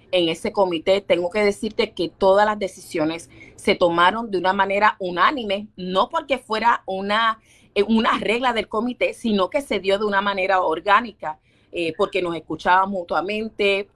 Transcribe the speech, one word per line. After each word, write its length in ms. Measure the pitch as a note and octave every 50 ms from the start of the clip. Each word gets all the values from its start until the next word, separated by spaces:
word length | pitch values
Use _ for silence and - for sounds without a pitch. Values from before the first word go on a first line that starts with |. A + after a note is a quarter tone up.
| _ _ -
en 160 | F#3 E3+ D#3+
ese 240 | E3 E3+ - G#3+ -
comité. 480 | G#3 G3 F3+ F3 D#3+ - - F#3+ G3+
Tengo 280 | G3 - F#3 E3+ F3+ F3
que 140 | - G#3+ G#3
decirte 480 | G3+ G3+ - - G#3+ G#3+ - A#3 G#3+
que 180 | - - F3 E3
todas 380 | - _ - F#3+ F#3+ G3+ G#3
las 120 | G#3+ G#3+ G#3
decisiones 720 | G3+ F#3 - - - - - E3+ D3+ D#3 E3 E3 - - - - - - -
se 180 | - - - F#3+
tomaron 560 | - F#3 F3 E3+ E3+ F3 F#3 G3+ A3+ A#3+ A3+
de 80 | G3+ F3+
una 140 | E3+ F#3 F#3+
manera 420 | G3+ G3 G3 G3 G3+ G#3 G#3+ - -
unánime, 680 | G3 F3+ F3+ E3+ F#3 A3+ D4+ C4+ A3+ G#3 F#3+ G3+ G#3 G#3+ _
no 320 | - F3+ F#3 F#3 F#3+ G#3+ B3
porque 300 | - D#4+ D#4 C#4+ C4+ B3+
fuera 460 | - - G#3+ A3 A3 A#3 A#3+ - -
una, 540 | - F#3+ F#3+ G3 G3+ G#3 A3 A3+ A3+ A3 - _ _ _ _ _ _ _
eh, 80 | G#3 G3+
una 340 | G#3 A3+ A3 A3+ B3 B3+ C4
regla 320 | - F#3+ G#3+ A#3+ C4 B3 A#3+
del 160 | A3 G3 -
comité, 440 | - G#3+ A#3 B3 B3 - G3 F#3 A3
sino 380 | - - A#3 G#3+ G3+ F#3+ F3+
que 100 | - C#4+
se 200 | C#4 - - G3+
dio 180 | F3+ F#3+ G3 G3+
de 60 | A3
una 160 | G#3 G3+ G3
manera 400 | G3+ G3+ G3 G3 F#3 F#3+ G3 F#3
orgánica, 800 | F3+ E3+ D#3+ E3+ E3+ G3+ G3 G#3+ A#3+ A3+ - _ - D#3 D#3 - _ _ _ _ _ _
eh, 220 | - F3 E3+ E3 D#3+ -
porque 240 | G3+ F#3+ - F#3+ F3+
nos 120 | F3 E3+
escuchábamos 560 | D#3+ D#3 _ D#3+ D3+ - G3 F3 F#3 F#3+ G3
mutuamente. 1000 | G3+ F#3 F3 - F#3+ D#3 E3 F#3+ G#3+ G#3+ A3+ A3 G#3+ - G#3 G3 G3 G3 G3+ - _